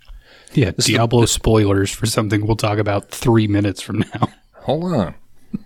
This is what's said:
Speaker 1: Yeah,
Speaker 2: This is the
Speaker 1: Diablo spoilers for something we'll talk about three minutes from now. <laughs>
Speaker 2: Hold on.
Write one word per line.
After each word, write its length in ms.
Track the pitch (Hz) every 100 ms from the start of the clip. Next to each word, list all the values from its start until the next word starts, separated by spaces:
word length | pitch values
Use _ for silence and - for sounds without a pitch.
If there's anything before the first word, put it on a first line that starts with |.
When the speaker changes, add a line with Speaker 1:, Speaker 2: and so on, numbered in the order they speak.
| - - - - -
Speaker 1:
Yeah, 120 | - 110
Speaker 2:
This 140 | -
is 20 | -
the 60 |
Speaker 1:
Diablo 340 | 110 117 120 113
spoilers 640 | - - 110 101 98 98
for 160 | - 113
something 400 | - 107 104 104
we'll 80 | 113
talk 220 | 110 104
about 320 | 104 101 -
three 380 | - 123 113 107
minutes 340 | 101 101 92
from 160 | - 101 98
now. 140 | 113 - -
<laughs> 100 | _ _
Speaker 2:
Hold 220 | - 143 180
on. 200 | 151 82 - - - - -